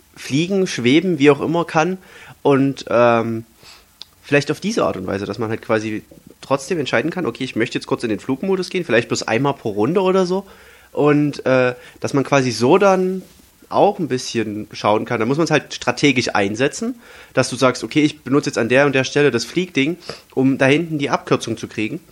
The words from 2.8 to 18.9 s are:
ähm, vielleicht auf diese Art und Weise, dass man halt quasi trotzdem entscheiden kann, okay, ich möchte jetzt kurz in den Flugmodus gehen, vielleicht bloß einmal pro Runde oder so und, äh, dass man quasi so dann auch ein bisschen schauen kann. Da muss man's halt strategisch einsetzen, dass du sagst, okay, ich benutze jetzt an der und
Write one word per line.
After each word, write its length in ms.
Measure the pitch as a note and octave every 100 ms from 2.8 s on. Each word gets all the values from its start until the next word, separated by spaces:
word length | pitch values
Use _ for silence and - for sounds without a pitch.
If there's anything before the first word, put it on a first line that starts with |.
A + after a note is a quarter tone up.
| -
ähm, 560 | A2+ A#2+ A#2 A#2 A2+ A#2 _ - - _ _ - _
vielleicht 280 | - C#3+ C#3
auf 100 | D3
diese 240 | F#3+ A#3 -
Art 100 | G2
und 100 | F2+
Weise, 200 | G2 G2+
dass 120 | A2
man 120 | A2
halt 100 | A2
quasi 420 | - B2 A2 G#2+ - - - -
trotzdem 380 | - C#3 - F3
entscheiden 320 | B2+ A#2 D#3
kann, 160 | F#3 C3+
okay, 180 | -
ich 100 | C3 G#2+
möchte 200 | B2 C#3
jetzt 100 | -
kurz 160 | F3+
in 60 | A#2
den 120 | G2+
Flugmodus 500 | - C3+ G3 F#3+ F3
gehen, 140 | F#3
vielleicht 240 | - A2+ -
bloß 160 | A#2+
einmal 300 | - A2+ C#3+
pro 160 | - A2+
Runde 300 | G2+ A#2 F#3+
oder 260 | F#3 F#3+ F3+
so 200 | F#3+ G3 - - - -
und, 520 | - D3 D3 D3 C#3
äh, 300 | - C3 B2 B2 - -
dass 140 | A#2+
man 100 | C#3
quasi 260 | B2+ C#3 B2+
so 280 | G#2+ B2 F#3+
dann 440 | G3+ F#3 F#3 F#3 - - _ _ -
auch 300 | A#2+ F#3 G3+
ein 100 | C#3
bisschen 600 | B2 - A#2 G#2+ G#2 -
schauen 340 | - G#2+ A2 A#2
kann. 120 | A#2
Da 60 |
muss 140 | A2 D3
man's 120 | D#3
halt 220 | D3 -
strategisch 640 | - - - D3 B2+ -
einsetzen, 640 | G#2 G2 G#2+ C#3+ - A#3 A#3+ - - -
dass 160 | C3+ B2+
du 80 | B2
sagst, 260 | C3 B2
okay, 200 | A2 D3+
ich 180 | D3+ -
benutze 300 | - C#3+ D3
jetzt 80 | A2
an 100 | A2+
der 160 | B2+
und 100 | C#3+